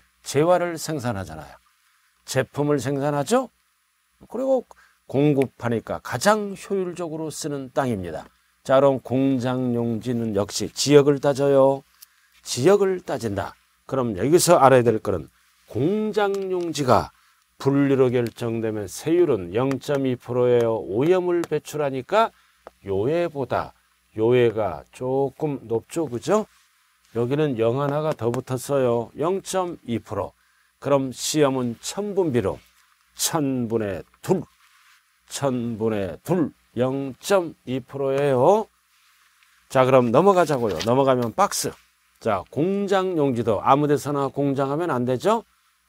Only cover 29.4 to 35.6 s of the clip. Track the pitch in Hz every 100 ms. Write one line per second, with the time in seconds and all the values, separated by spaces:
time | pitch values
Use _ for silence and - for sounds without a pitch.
29.4 | - 185 180 160 - 113 - 101 80 -
30.4 | _ _ _ _ 135 139 135 123 - 151
31.4 | 143 131 123 117 - - 208 190 170 120
32.4 | 92 67 - _ _ _ _ - - 165
33.4 | 139 127 117 113 104 87 - _ - 185
34.4 | - _ _ _ _ _ _ _ _ -
35.4 | 139 127